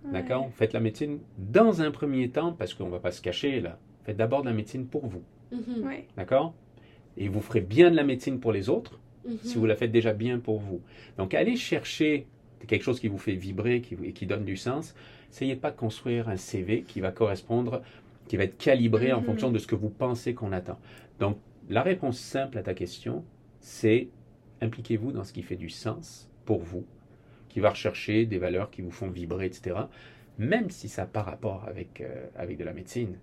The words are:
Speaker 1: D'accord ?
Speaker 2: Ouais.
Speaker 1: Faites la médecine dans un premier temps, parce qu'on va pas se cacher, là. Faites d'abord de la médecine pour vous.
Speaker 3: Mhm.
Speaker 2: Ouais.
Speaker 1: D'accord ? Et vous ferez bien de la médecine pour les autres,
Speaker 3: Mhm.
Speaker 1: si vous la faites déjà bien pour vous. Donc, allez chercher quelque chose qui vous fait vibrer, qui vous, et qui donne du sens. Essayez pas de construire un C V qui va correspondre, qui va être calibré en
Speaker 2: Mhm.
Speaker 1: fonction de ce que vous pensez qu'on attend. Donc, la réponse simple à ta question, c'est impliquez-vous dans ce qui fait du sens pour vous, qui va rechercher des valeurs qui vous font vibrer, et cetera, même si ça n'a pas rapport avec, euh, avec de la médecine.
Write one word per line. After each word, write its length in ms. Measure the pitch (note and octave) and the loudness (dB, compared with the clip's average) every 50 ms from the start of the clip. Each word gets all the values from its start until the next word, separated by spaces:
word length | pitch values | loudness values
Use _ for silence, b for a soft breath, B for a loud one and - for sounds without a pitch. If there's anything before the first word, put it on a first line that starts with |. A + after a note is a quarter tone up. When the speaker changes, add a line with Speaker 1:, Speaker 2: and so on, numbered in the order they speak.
| - - | -6 -4
Speaker 1:
D'accord ? 340 | F2+ F#2 F2+ - B2+ C3 C3+ | -4 -4 0 0 0 0 0
Speaker 2:
Ouais. 60 | C3 A#2 | -4 0
Speaker 1:
Faites 160 | - A#2 A2 | 0 0 2
la 80 | - A2+ | 2 0
médecine 400 | A2+ A2 A2 - D3+ D3 D3 D3 - - - - | 0 0 0 -2 -4 -4 -4 -8 -10 -14 -12 -10
dans 420 | F#2+ G2+ A#2 F#3+ A3+ A3+ G3 E3 | -8 4 4 6 6 6 4 4
un 100 | D#3+ D3+ | 0 0
premier 380 | D3 - D3+ D3 C3+ C3 B2+ B2 | 0 -2 -2 0 2 0 0 0
temps, 240 | - D3 D#3+ E3+ | 0 0 0 0
parce 220 | E3 - G2 F2+ - | -2 -2 -6 -6 -6
qu'on 140 | - F#2+ F2+ | -6 -6 -6
va 100 | F2+ F2+ | -6 -2
pas 140 | - F2+ | -2 -4
se 100 | F2+ - | -4 -2
cacher, 380 | - F#2 F2 - - C#3+ C3+ A#2+ | -4 -4 -2 0 0 0 0 0
là. 180 | E2+ E2 E2 - - - - _ - | -2 -4 -8 -12 -20 -20 -20 _ -10
Faites 120 | - G#2 | -8 0
d'abord 260 | G2+ A2 A2+ B2+ C#3 | 0 2 2 2 0
de 60 | C#3 B2 | 2 0
la 60 | A2+ | 0
médecine 300 | G#2+ G#2+ - - C3 B2+ | -2 -2 -4 -6 -8 -8
pour 220 | B2+ - D3 C#3 | -4 -6 -6 -4
vous. 160 | A2+ F#2 F2 - - - - - - | -4 -8 -10 -14 -16 -20 -20 -16 -10
Speaker 3:
Mhm. 340 | A#3+ A#3+ G#3+ A#3+ B3 A3+ G#3+ | -10 -8 -6 -6 -6 -4 -4
Speaker 2:
Ouais. 180 | C4+ C4+ - - - - | -6 -6 -8 -12 -14 -10
Speaker 1:
D'accord ? 380 | - F#2 - F3 - D#3 E3+ - - - - B B B B B B B - - | -10 0 4 4 4 4 2 -4 -10 -20 -20 B B B B B B B -18 -8
Et 120 | - G2+ G2+ | -6 -4 -2
vous 120 | F#2+ G#2+ | -2 -2
ferez 200 | - - - A2+ | -2 2 0 0
bien 300 | F#2 F2+ G#2 D3+ F3 F3 | 0 4 8 10 10 10
de 60 | E3+ | 10
la 80 | D3+ C#3+ | 6 4
médecine 360 | C#3 C3 B2 - C#3+ C3 - | 2 0 0 -2 -4 -4 0
pour 120 | - A2+ | 0 2
les 160 | G#2 G3+ F#3+ A2 | 2 2 2 0
autres, 300 | D#3 A#3 A#3+ - - - - - - - - | 0 0 -2 -8 -18 -20 -20 -20 -20 -14 -10
Speaker 3:
Mhm. 140 | A#3+ A3+ A3 G#3+ | -8 -8 -8 -8
Speaker 1:
si 120 | A#3+ A#3+ A#2 | -4 0 2
vous 80 | A2 | 4
la 100 | A2 G#2+ | 4 4
faites 160 | - B2 A2+ | 2 2 4
déjà 200 | A2 A#2 A2 A2+ | 4 4 4 4
bien 280 | G#2 G#2 A2 B2 B2 A#2+ | 0 2 0 0 -2 -2
pour 180 | A#2+ - G#2+ G#2+ | 0 -2 -2 -2
vous. 220 | G2+ G2 F#2 F2 B B B B B B B | -2 -6 -6 -8 B B B B B B B
Donc, 160 | - F#2+ F#2+ - | -4 -4 0 2
allez 200 | D3+ - A3+ B3 | 4 4 4 2
chercher 720 | B3 - - E3+ D3 - - - - D#3+ D3+ D3+ C#3 A#2+ - - - - - - - - | 0 0 0 0 0 0 -4 0 2 4 4 4 2 -2 -8 -20 -20 -20 -20 -20 -20 -2
quelque 160 | - G#2+ G2+ | 0 0 2
chose 160 | - - A#2 - | 2 0 0 0
qui 80 | - | 0
vous 120 | G#2+ G2+ F#2+ | -2 -4 -2
fait 160 | - G#2+ G2 | -2 -2 -2
vibrer, 440 | F#2 F2+ G2 F#2+ G2 G#2 A#2+ B2 A#2+ | -2 -4 -6 -4 -2 2 2 2 2
qui 140 | A#2+ - - | 0 -4 -10
vous, 100 | - - | -8 -8
et 80 | F#2 | -8
qui 140 | F2+ - G#2 | -6 -6 -4
donne 180 | F#2 G2+ G#2 G#2 | -2 -2 -2 -2
du 120 | G2 G2 | -4 -4
sens. 380 | F#2+ - A#2+ C3 D3+ E3 - B B B B B B B B | -4 -2 -2 -2 -2 -6 -10 B B B B B B B B
Essayez 240 | - - C3 C3+ - | -6 -2 -2 -2 -2
pas 160 | C3 - D3 | 0 -2 -4
de 60 | - | -2
construire 520 | - B2 A2 - - - B2 A#2+ A#2+ A2+ A2+ | -2 -4 -4 -4 -2 -2 0 0 0 0 -2
un 80 | G2 | -2
C 260 | F#2 - - - G2 | -4 -4 -4 -4 -2
V 200 | F2+ F#2 A2 A#2+ | 2 2 0 0
qui 180 | - - - - | 0 -4 -6 -2
va 120 | F#2 F#2 | -2 -2
correspondre, 680 | F#2 - A#2 G#2 G2 F#2+ - - A#2 A#2+ B2 B2+ B2+ - B B B B B B B B - | 2 2 2 2 2 -2 -2 0 2 2 2 2 -2 -4 B B B B B B B B -6
qui 100 | - - | -2 2
va 60 | F#2 G2 | 2 2
être 140 | F#2+ - - | 2 0 2
calibré 540 | - D3+ C#3 B2 A#2 A2+ A2 G#2+ B2 C3 | 6 6 6 8 8 6 6 6 6 4
en 80 | B2+ A#2 | 4 4
Speaker 2:
Mhm. 60 | A#2+ | 2
Speaker 1:
fonction 260 | A#2 A2 A2 C3 B2+ | 0 0 2 2 2
de 60 | A#2 G#2+ | 2 2
ce 100 | - - | 2 0
que 80 | - | -2
vous 140 | G2 G#2+ G#2+ | 0 0 -4
pensez 440 | - - C3+ B2 B2 A#2 - C3 A#2 | -2 -2 -2 0 0 -2 -2 -4 -4
qu'on 160 | - A2+ G2 | -2 -4 -2
attend. 300 | F#2+ F2+ F2+ - F2 - B B B B B B - - | -2 -4 -4 -6 -10 -10 B B B B B B -4 0
Donc, 180 | G2+ G2+ G#2 - - - - - - - | 0 0 0 -2 -8 -20 -20 -20 -8 0
la 120 | G2 A2+ | 0 2
réponse 360 | C3+ F#3 F#3 F#3 - C3 A#2+ - | 2 2 0 0 0 -4 -4 -4
simple 400 | - - - C#3 C3+ B2+ - G#2 | -8 -6 -4 -4 -4 -4 -6 -6
à 40 | |
ta 120 | F#2+ G2 F#2 | -4 -4 -4
question, 480 | - F2+ F2 - - - - - D2 - - - - - - - - | -4 -4 -8 -8 -8 -6 -6 -6 -6 -8 -12 -20 -20 -20 -20 -20 -20
c'est 480 | - - - - - A2 A2 B2 - - - - - - - - _ - - - | -20 -18 -8 2 4 6 6 6 4 0 -12 -20 -20 -20 -20 -20 _ -20 -8 -4
impliquez-vous 520 | A#2 A2+ A#2 - A2+ - A#2+ G#2 A2 C3+ | -4 -4 -4 -6 -4 -2 -2 -2 -2 -4
dans 100 | B2 A2 | -4 -6
ce 100 | G2 - | -8 -8
qui 100 | - - | -10 -12
fait 120 | - - F#2 | -8 -8 -8
du 140 | F2+ F2 E2 | -8 -8 -10
sens 580 | - - - G#2+ G#2+ E2+ E3 - - - - - - - - | -12 -6 -6 -6 -6 -6 -10 -16 -18 -20 -20 -20 -20 -16 -2
pour 160 | - A2 F2+ | -2 -2 -2
vous, 240 | E2+ - F#2+ F2+ F2+ - - - - - B B B B B B B B | -2 -6 -8 -10 -10 -10 -18 -20 -20 -20 B B B B B B B B
qui 120 | - - | -2 4
va 100 | G2 G#2 | 4 4
rechercher 560 | G2+ - - G#2 - - - - G#2 A2 A#2 | 4 4 -2 -2 -2 -2 -2 2 4 4 4
des 120 | A2 G#2 F2+ | 4 0 -2
valeurs 320 | F#2 F2+ F2+ F#2 G#2 - | 0 0 0 0 -2 -2
qui 120 | - - | -6 -10
vous 80 | F#2 F2 | -10 -10
font 180 | E2+ - F#2+ F#2 | -8 -6 -6 -6
vibrer, 360 | F2+ F2 F2 E2 F2 F#2 F#2+ | -6 -6 -6 -4 -4 -2 -2
et 60 | F#2 | -4
cetera, 380 | - - - F#2 F2 G2+ C3+ - B B B B B B B B - - | -4 -6 -6 -4 -2 -2 -4 -6 B B B B B B B B -6 -4
même 320 | G#2 C3+ G3 B3 A3+ F3 | 0 2 2 2 2 -2
si 180 | - - - G2+ | -6 -10 -12 -10
ça 140 | - - | -6 -6
n'a 40 | F#2 - | -6 -4
pas 140 | - G#2+ | -4 -4
rapport 420 | G2+ F#2 - - - G#2 G2 F#2 G#2 - | -4 -4 -8 -4 -4 -4 -4 -4 -8 -10
avec, 320 | - F#2+ F2+ - - - | -10 -10 -10 -12 -12 -12
euh, 240 | B1+ B1+ B1+ B1+ B1+ - - | -12 -10 -10 -12 -12 -14 -10
avec 220 | - - F2+ F#2 D#2 | -10 -8 -8 -8 -8
de 60 | E2+ | -8
la 80 | E2 | -8
médecine. 440 | E2 F2 F#2 - - A#2+ A#2+ G2+ F2+ - | -8 -10 -12 -8 -6 -4 -4 -4 -6 -12